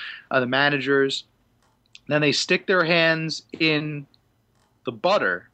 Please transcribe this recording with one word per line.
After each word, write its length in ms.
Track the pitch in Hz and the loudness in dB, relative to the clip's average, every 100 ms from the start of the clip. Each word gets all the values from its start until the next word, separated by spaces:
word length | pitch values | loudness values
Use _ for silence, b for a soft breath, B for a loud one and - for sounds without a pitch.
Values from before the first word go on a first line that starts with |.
| B B B | B B B
uh, 100 | 131 | -2
the 60 | 123 | 0
managers. 800 | 131 143 143 131 139 135 - - _ _ _ _ _ _ - - | 2 2 0 2 2 2 -2 -10 _ _ _ _ _ _ -16 -4
Then 120 | 151 | 0
they 120 | 147 | 2
stick 340 | 139 - 185 - | 0 0 -2 2
their 180 | 185 | 0
hands 580 | 160 170 165 160 160 - - - | 2 2 2 0 -4 -8 -12 -2
in 480 | 160 151 151 147 143 _ _ _ _ _ _ _ | 0 0 -4 -10 -14 _ _ _ _ _ _ _
the 80 | - | -10
butter. 560 | 117 180 196 101 90 - | -4 0 2 0 -2 -8